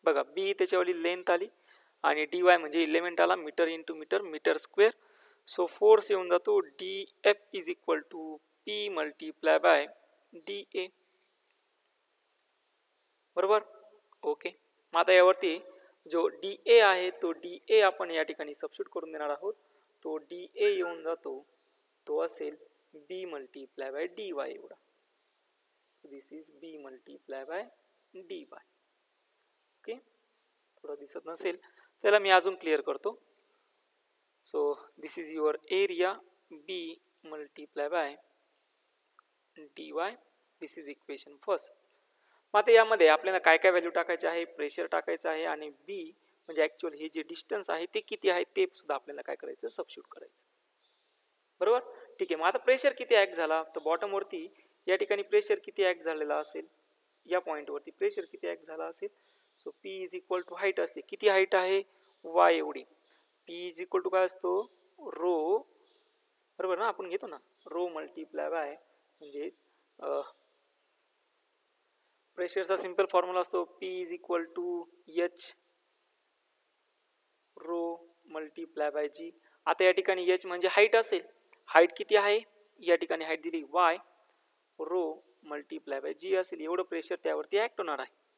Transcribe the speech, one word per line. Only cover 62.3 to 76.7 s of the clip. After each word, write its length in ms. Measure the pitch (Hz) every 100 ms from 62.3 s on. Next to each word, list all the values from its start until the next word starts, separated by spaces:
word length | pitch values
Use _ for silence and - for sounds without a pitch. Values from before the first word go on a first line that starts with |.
| 165 175 165
एवढी. 280 | 151 135 - _ _ _ _ _ -
P 40 |
is 220 | 170 180
equal 280 | 165 180 190
to 60 | 185
काय 160 | 190
असतो? 480 | 185 - 180 185 - _ _ _
रो. 600 | 285 - 175 170 156 214 294 _ _ _ _ _ _ _ _ -
बरोबर 200 | 185 180
ना? 80 | 220
आपण 220 | 190 185
घेतो 180 | 180 226
ना 100 | 147 _ _ -
Rho 220 | 160 175
multiply 640 | 160 151 - 156 156 151
by 240 | 165 143 151 _ _ _ _
म्हणजे, 300 | 151 143 165 - _ _ _ _
अ, 220 | 147 143 139 _ _ _ _ _ _ _ _ _ _ _ _ _ _ _ _ _ _ _ _
प्रेशरचा 420 | - 175 190 175 190
simple 300 | 190 180 190
formula 280 | 180 180 180
असतो 380 | 175 180 170 -
P 40 | 190
is 240 | 185 175
equal 320 | 175 - 175 165 175
to 260 | 175 175 170 _ - 160
H 360 | 175 175 - - _ _ _ _ _ _ _ _ _ _ _